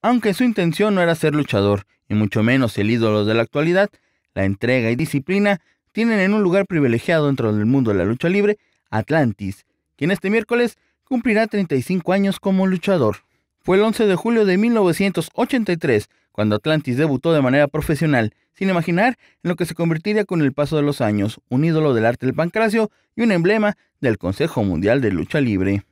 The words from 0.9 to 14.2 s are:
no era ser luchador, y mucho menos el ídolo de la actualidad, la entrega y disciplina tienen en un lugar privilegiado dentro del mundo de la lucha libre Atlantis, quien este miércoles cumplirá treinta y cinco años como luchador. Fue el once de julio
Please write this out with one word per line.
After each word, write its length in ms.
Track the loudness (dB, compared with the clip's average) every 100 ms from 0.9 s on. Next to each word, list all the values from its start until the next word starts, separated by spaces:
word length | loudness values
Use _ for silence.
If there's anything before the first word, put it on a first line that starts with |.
no 80 | 2
era 120 | 0
ser 200 | 2 0
luchador, 480 | 0 0 0 2 0 -4 _ _
y 60 |
mucho 280 | -2 0 0
menos 360 | 2 2 0 -2
el 120 | -2
ídolo 360 | 0 2 2 0
de 80 |
la 80 | 0
actualidad, 480 | -2 -2 0 0 0 _ _ _ _
la 140 | -4 -2
entrega 440 | -2 -2 0 0
y 60 | -2
disciplina 640 | -2 -4 -2 0 0 -2 _ _ _
tienen 260 | -4 0 0
en 120 | 0
un 100 | 2
lugar 220 | 2 0
privilegiado 640 | 0 0 0 0 0 0 0
dentro 260 | 0 0
del 140 | 0 2
mundo 240 | 2 2
de 60 | 0
la 80 | 0
lucha 240 | -2 0
libre 260 | 0 0 -2 _ _ _
Atlantis, 760 | -6 0 0 0 -2 -10 -10 _ _ _ _
quien 140 | -4
este 200 | -2 -2
miércoles 480 | -2 0 0 -2 -4 _ _
cumplirá 420 | _ -2 0 0 0
treinta 280 | -2 -2
y 80 | -2
cinco 320 | -2 -4 0
años 260 | 0 0 -2
como 260 | -2 0 0
luchador. 500 | 0 0 2 0 -2 _ _ _ _
Fue 160 | 0 2
el 60 |
once 240 | 2 2 0
de 100 |
julio 300 | 0